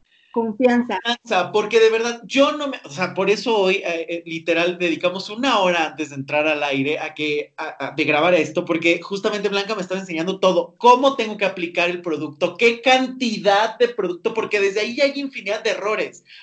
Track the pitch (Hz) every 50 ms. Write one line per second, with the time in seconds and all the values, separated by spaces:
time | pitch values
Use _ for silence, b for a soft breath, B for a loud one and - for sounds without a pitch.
0 | _ b b b b b - 233 226 220 208 - 254 247 240 240 240 240 202 185
1 | - 233 240 - _ 226 208 185 185 - - 208 208 - 233 226 226 220 220 226
2 | 226 240 233 233 196 185 - 269 277 302 302 294 294 269 254 - - 151 139 175
3 | 185 - - 180 190 190 214 220 - 254 226 208 190 185 196 196 - 175 170 165
4 | 165 170 170 170 - 170 165 160 160 175 165 170 175 180 175 175 180 170 156 -
5 | 185 180 180 190 - - 208 233 269 269 233 208 190 180 175 170 156 151 147 151
6 | 151 135 143 135 139 139 147 151 151 156 151 147 143 143 139 135 135 143 156 156
7 | 156 156 - - 151 151 147 147 147 - _ - 160 151 - - 135 120 - 156
8 | 151 151 151 151 160 180 180 160 151 - - 175 170 - 170 165 - 170 170 170
9 | - - 196 190 196 214 208 208 196 202 196 196 196 196 220 202 180 - 185 190
10 | 190 180 165 160 165 190 185 - 196 185 180 170 - - _ - - 240 247 262
11 | 277 269 269 - 226 214 208 - 202 190 190 185 170 170 - 175 170 175 180 175
12 | 175 175 151 147 156 156 151 - 180 175 180 - 233 233 233 233 - 262 262 254
13 | 262 - - - 247 226 208 180 175 202 196 202 226 226 - - 240 233 - -
14 | 185 175 175 - - - - 220 - - 208 208 196 196 190 214 214 233 240 294
15 | 277 277 277 285 277 269 - 233 190 196 214 214 220 214 185 180 185 214 214 196
16 | 151 135 - - B B B B